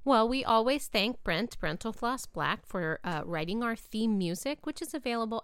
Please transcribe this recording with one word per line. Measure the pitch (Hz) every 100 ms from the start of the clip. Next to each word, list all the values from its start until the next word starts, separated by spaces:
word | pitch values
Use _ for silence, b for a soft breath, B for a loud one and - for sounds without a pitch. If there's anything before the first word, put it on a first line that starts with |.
Well, | 277 240 226
we | 262
always | - 226 226 285 -
thank | 214 208 247
Brent, | - 165 220 -
Brentalfloss | 160 165 226 220 175 262 -
Black, | - 147 175 -
for, | 190 165 160
uh, | - 160 151
writing | 165 160 214
our | 240 226
theme | - 214 226 202
music, | 175 180 277 294 -
which | -
is | 320
available | 302 247 233 226 226